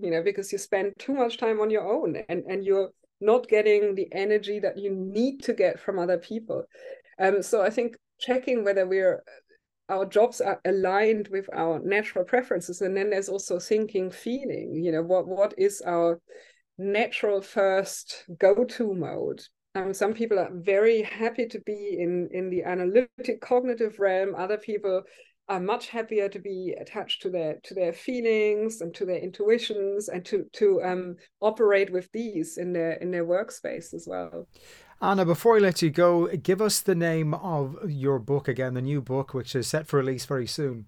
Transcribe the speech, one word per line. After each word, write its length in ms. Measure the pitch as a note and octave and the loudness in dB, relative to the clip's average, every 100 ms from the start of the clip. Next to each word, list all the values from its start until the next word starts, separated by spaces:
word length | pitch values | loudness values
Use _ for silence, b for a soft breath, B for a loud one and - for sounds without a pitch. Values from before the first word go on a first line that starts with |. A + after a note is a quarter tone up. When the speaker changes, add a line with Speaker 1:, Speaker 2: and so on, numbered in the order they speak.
Speaker 1:
you 100 | G3 | -2
know, 120 | E3 | 0
because 300 | F#3 G3 G3 | 0 -4 -6
you 60 | G3+ | -8
spend 340 | - G3 G3+ - | -2 -2 -2 -6
too 160 | - | -4
much 240 | C#4 A#3+ A3+ | 0 0 0
time 220 | A3 G#3+ | 0 2
on 100 | G#3+ | 2
your 200 | G#3+ F3+ | 0 0
own 320 | C4 A3+ - - | 0 0 -4 -6
and, 160 | F3 E3+ | -6 -4
and 160 | F#3+ | -4
you're 260 | G3 G3 F#3+ - _ _ | 2 2 0 -6 _ _
not 280 | G3+ B3 A#3 | 2 2 4
getting 460 | G#3+ G#3+ G#3 G#3 | 4 6 4 4
the 120 | G3 F3+ | 0 -4
energy 480 | F3+ G3+ G#3+ F#3+ G#3 | -2 0 0 0 -2
that 160 | F#3+ - | -4 -4
you 140 | G3+ | -6
need 520 | F#3+ F#3+ G3+ B3+ C#4 | -4 -4 0 0 -2
to 100 | - | -4
get 260 | A3 F3+ - | 2 2 0
from 180 | - G3 | -4 -2
other 200 | F3+ F3 | 0 0
people. 460 | - A3+ A3 C#3 - B B B B B | -2 -10 -6 -6 -8 B B B B B
Um, 240 | F#3+ G3+ | 2 2
so 200 | - A3+ | 2 2
I 80 | F#3+ | 2
think 260 | A3+ A#3 - _ _ | 2 -2 -6 _ _
checking 440 | - B3+ B3+ B3 | -2 0 2 0
whether 220 | G3+ G3 F#3 | 2 2 2
we're, 380 | F#3+ F#3 - - C3+ _ _ _ _ - | 4 2 2 -6 -20 _ _ _ _ -6
our 160 | F#3+ | -4
jobs 360 | F#3+ G#3 A#3+ A#3 | 2 4 4 2
are 180 | G3 F#3 | -2 -2
aligned 640 | - G3 F#3 G3 A3 A3 G3 | 0 0 2 2 4 2 -2
with 200 | F#3+ G3 | -6 -6
our 280 | - E3 D#3+ | -2 -2 -2
natural 420 | F3+ G3+ G#3+ G3 | 0 -2 0 -4
preferences. 580 | F3+ B3 B3+ F#3 - F3 | 0 0 2 -2 -4 -4
And 140 | F#3+ F#3+ | -2 -2
then 140 | G3+ | 0
there's 200 | G3 G3 | -2 -2
also 280 | G3 - F3+ | -6 -4 -6
thinking, 520 | - G#3+ G#3+ G3 F#3 | 0 0 0 -2 -4
feeling, 640 | - A#3 C4 C4+ - - | -6 -6 -6 -4 -6 -6
you 180 | D3+ F3 | -4 0
know, 100 | D#3+ | 0
what, 240 | E3+ F#3 F#3 | 2 0 0
what 280 | F#3 G#3 - | 0 0 2
is 220 | G3 G3+ | 0 0
our 400 | F3+ E3+ E3+ E3+ _ B B B _ - | -2 2 2 0 _ B B B _ -8
natural 640 | G3 G#3 A3+ - G#3+ G3 | -2 0 0 0 0 0
first 840 | F#3+ - G3 F#3+ F#3+ - - - - E3+ | -2 0 2 2 -2 -8 -12 -16 -14 4
go-to 560 | F#3+ G3+ B3 - A3 | 6 6 2 0 -4
mode? 480 | F#3 C#3+ - - - - _ _ G3 | -2 -4 -4 -6 -6 -14 _ _ -6
Um, 160 | F#3+ | -6
some 220 | F#3+ G3+ | 0 -2
people 240 | A3 A3+ G3+ | 0 0 2
are 140 | D3+ | 0
very 500 | F3+ F3+ G3 A3 A3+ | -2 2 4 6 4
happy 440 | G#3+ G#3 A3+ A3+ A3+ | 0 -4 -4 -2 -6
to 100 | G#3+ | -6
be 340 | - G#3 G3+ F3 | -8 -8 -6 -4
in, 300 | F3 F3+ E3+ | -2 -2 -2
in 180 | F#3 F#3 | -4 -4
the 140 | F3+ | -4
analytic 760 | - F3+ F3+ G#3+ B3+ - B3+ - | -2 -2 4 4 2 -4 -6 -6
cognitive 580 | - B3 B3+ A3+ A3 G#3 | 0 2 2 -2 -4 0
realm. 380 | G3 F#3 G3 E3+ | 2 2 0 -2
Other 200 | F#3 G#3 | -4 -4
people 460 | A3 G#3 G3 F#3 F#3+ B B _ - | -4 -4 -2 -2 -4 B B _ -6
are 100 | F#3+ | -4
much 300 | F#3 A#3+ - | -2 -2 -4
happier 400 | A#3+ A3 A3 G3 | -8 -2 -2 -2
to 100 | G3 | -4
be 380 | G3+ F#3 F#3 - | -8 -6 -6 -8
attached 420 | - A3 F#3 - | -8 -10 -6 -6
to 60 | F#3+ | -4
their, 300 | F3+ D#3 - | -2 -2 -4
to 100 | - | -8
their 180 | F#3+ F3 | -2 -2
feelings 880 | E3+ - B3 A3+ A3 G#3 G#3 A3 A3 | -2 -4 0 2 4 4 4 0 -4
and 140 | E3+ | -10
to 100 | - | -4
their 140 | F#3 E3+ | -2 -2
intuitions 920 | F3+ - G#3 A#3 - G#3 G3 G3+ G#3 | -4 -2 2 2 2 -2 -2 -2 -4
and 160 | F3+ F3 | -8 -2
to, 180 | G3+ - | -4 -4
to, 280 | - G#3 F#3 | 2 4 4
um, 320 | F3+ F3+ F3+ F3+ b _ | 2 -2 -6 -12 b _
operate 500 | G#3 A3 G#3+ G3 G3 | -2 4 6 6 4
with 180 | F3+ F3+ | -2 -4
these 440 | A3 A#3 F#3 D#3+ - | -6 -4 -4 -6 -6
in 160 | F3+ | -4
their, 200 | F3 E3 | -2 -2
in 180 | - F3+ | -2 -4
their 160 | F3 E3+ | -2 0
workspace 640 | F3+ A3 - - - - | 0 0 -8 -8 -8 -10
as 140 | - - | -14 -8
well. 380 | F2+ F2 E2+ - B B B B B | -8 -8 -10 -14 B B B B B
Speaker 2:
Anna, 220 | G#3 G3 | 0 2
before 320 | E3+ E3+ A#3 A3 | 2 4 6 6
I 20 | |
let 240 | G3 E3 | 6 4
you 80 | E3 | 0
go, 380 | D#3 F3 E3+ E3+ | 4 4 6 2
give 340 | F3 D#3+ F#3 | -2 0 2
us 180 | G#3+ - | 2 2
the 140 | - | 2
name 400 | F3 E3+ D#3+ D3+ | 2 2 2 0
of 420 | D#3 F#3+ D#3 C3+ D#3+ | -2 -2 -2 -4 -6
your 360 | G3+ C#3+ C3+ C3+ | -6 -2 0 0
book 260 | G#2 C#3 C#3 | 0 -2 0
again, 280 | B2 C3 | -2 -2
the 60 | B2+ | -2
new 220 | C3 C#3+ | -2 -2
book, 320 | B2 C3 C3+ | -2 -4 -2
which 220 | C3 A#2+ C3+ | -6 -4 -4
is 100 | A2+ | -2
set 220 | - D#3 | -2 0
for 80 | C#3+ | 0
release 280 | C3+ C3 | 0 -2
very 220 | - C3+ A#2+ | -4 -4 -4
soon. 400 | - C#3+ A#2+ | -4 -4 -4